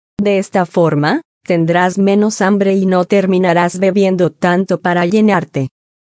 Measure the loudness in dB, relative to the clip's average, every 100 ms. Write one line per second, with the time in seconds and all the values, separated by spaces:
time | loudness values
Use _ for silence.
0 | _ -4 -2 -2 -2 -2 -2 0 0 2
1 | 0 -2 -6 _ -4 -2 0 0 0 0
2 | 0 2 0 0 0 0 0 0 0 0
3 | 0 0 0 0 2 2 0 0 -2 0
4 | 0 0 -2 -2 -2 0 -2 -4 -2 -2
5 | 0 2 2 0 -2 -6 -8 -10 _ _